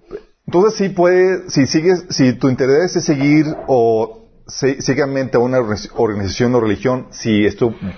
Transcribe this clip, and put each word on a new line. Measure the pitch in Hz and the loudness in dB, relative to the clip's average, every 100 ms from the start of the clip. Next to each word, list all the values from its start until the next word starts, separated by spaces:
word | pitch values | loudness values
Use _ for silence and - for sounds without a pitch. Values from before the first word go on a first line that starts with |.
| - - - _ - | -18 -18 -18 _ -2
Entonces | 170 214 214 | 2 2 2
sí | 196 | -2
puede, | - 175 185 185 180 - | 2 2 4 2 0 -2
si | 147 127 | 0 2
sigues, | 160 170 180 - | 2 2 0 -2
si | - 131 | 0 0
tu | 117 139 | 2 0
interés | 123 131 139 180 175 | 0 2 2 2 -2
es | |
seguir | 165 139 143 151 151 160 - | -2 0 2 2 2 -4 0
o | 127 117 110 113 - - _ - | 2 2 2 -2 -8 -20 _ -20
se-, | - 131 135 | -4 -2 -2
ciegamente | - 135 139 135 127 127 | -2 -2 -2 -4 -2 0
a | |
una | 123 127 | 0 0
orga-, | 110 101 - - | -2 -4 -6 -2
organización | 113 104 98 - 120 123 | -2 -2 -6 -2 0 2
o | |
religión, | 110 98 127 127 - | 0 0 -2 -4 -8
sí, | - 117 104 104 | -8 -2 2 2
esto | - 120 110 95 | 0 -2 -2 -10